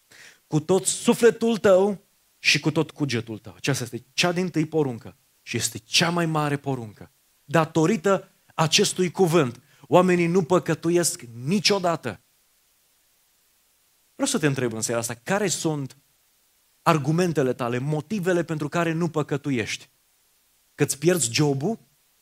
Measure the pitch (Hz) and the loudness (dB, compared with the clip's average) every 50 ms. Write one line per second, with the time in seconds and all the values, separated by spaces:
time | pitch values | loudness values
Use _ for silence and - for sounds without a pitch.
0 | _ _ - - - - - _ _ _ - 156 151 - 190 190 190 - - - | _ _ -20 -20 -20 -20 -20 _ _ _ -4 -2 0 2 0 0 0 -2 -4 0
1 | - 240 233 - 240 226 220 - 226 226 233 190 - 208 190 185 196 208 202 - | 0 0 2 4 4 4 4 4 0 0 0 2 4 6 6 6 4 2 0 -4
2 | - _ _ _ _ _ _ _ - - - 147 - 160 147 165 151 - - - | -10 _ _ _ _ _ _ _ -2 0 0 0 0 0 0 0 -2 -4 -4 -6
3 | 151 135 120 117 110 113 110 101 - 101 - - - - 135 - 123 117 - 117 | -4 -4 -2 -4 -4 -6 -12 -14 -14 -18 -16 -6 -4 -2 -2 -2 -4 -8 -10 -14
4 | - _ _ - - 175 170 175 185 175 - 156 147 156 - 160 147 131 117 113 | -14 _ _ -2 0 0 0 -2 -4 -2 -2 -4 -4 0 0 0 0 -2 -4 -8
5 | - 101 - _ _ _ _ _ _ - - 113 - - - - - - - - | -12 -18 -20 _ _ _ _ _ _ -8 -6 -4 -4 -4 -6 -10 -10 -4 0 0
6 | 170 170 175 170 170 160 160 151 151 147 143 139 - 143 135 123 117 107 98 - | 0 2 0 0 0 0 0 -2 0 -2 -2 -4 -4 -6 -6 -6 -8 -12 -14 -18
7 | 90 - _ _ _ _ _ _ _ - 147 165 160 160 - 165 156 170 226 185 | -20 -20 _ _ _ _ _ _ _ 0 0 0 0 2 2 2 2 2 0 0
8 | - 196 196 175 - - _ _ _ _ _ - 160 156 - - 208 - - - | 2 0 0 0 -2 -8 _ _ _ _ _ -2 0 2 2 2 2 2 0 0
9 | 185 175 - - 190 165 156 175 143 120 113 - _ _ _ _ - - 139 175 | -2 0 2 2 2 4 4 4 2 2 -2 -8 _ _ _ _ -2 4 4 6
10 | 180 185 180 175 170 170 170 196 170 - 180 175 175 - 160 - - 170 175 175 | 6 6 4 2 2 2 2 0 2 2 2 2 2 0 -4 -2 0 0 2 2
11 | 170 - - - 120 117 117 120 123 143 196 214 151 - 202 196 180 175 165 - | 2 0 -2 -6 -10 -16 -16 -10 -4 -2 -2 0 2 2 0 2 0 -2 -2 -2
12 | - 123 92 - _ _ _ _ _ _ _ _ _ _ _ _ _ _ _ _ | -4 -8 -10 -10 _ _ _ _ _ _ _ _ _ _ _ _ _ _ _ _
13 | _ _ _ _ _ _ _ _ _ _ _ _ _ _ _ _ _ _ _ _ | _ _ _ _ _ _ _ _ _ _ _ _ _ _ _ _ _ _ _ _
14 | _ _ _ - 269 262 - 214 156 147 135 139 127 120 113 110 107 - 117 117 | _ _ _ -4 -2 -2 0 0 0 0 0 0 -2 -2 -2 -4 -4 -2 -2 -2
15 | 117 - 120 - _ - 190 208 208 185 - - - 160 156 147 135 127 - _ | -4 -4 -8 -10 _ -4 -2 -2 0 -2 -2 -2 -2 -2 -2 -2 -6 -10 -12 _
16 | _ _ _ _ _ _ _ _ _ _ _ _ _ _ _ _ _ 165 165 156 | _ _ _ _ _ _ _ _ _ _ _ _ _ _ _ _ _ 2 2 2
17 | 131 143 160 170 185 175 151 156 135 127 123 - 131 117 120 123 131 147 151 151 | 2 0 0 2 0 0 0 0 0 0 0 -2 -4 -4 -4 -4 -2 -2 -4 -4
18 | 147 - 220 208 165 185 180 175 165 - 165 151 151 143 - 175 170 165 160 160 | -4 -6 -6 -4 -2 0 0 0 0 -2 -4 -6 -6 -4 -2 -2 -2 0 -2 -2
19 | 175 165 - 156 143 - 151 139 - 147 135 117 101 - - - - - _ _ | -4 -2 -2 -4 -4 -2 -4 -6 -4 -4 -2 -2 -4 -4 -8 -10 -12 -18 _ _
20 | _ _ _ _ _ _ _ _ _ _ _ _ _ _ _ - 147 139 - - | _ _ _ _ _ _ _ _ _ _ _ _ _ _ _ -2 -2 -2 -2 -2
21 | 147 170 180 175 135 120 113 - 151 147 139 131 139 202 226 - _ _ _ _ | 0 0 0 2 0 -2 0 0 0 0 0 0 -2 -4 -6 -6 _ _ _ _
22 | _ _ _ _ | _ _ _ _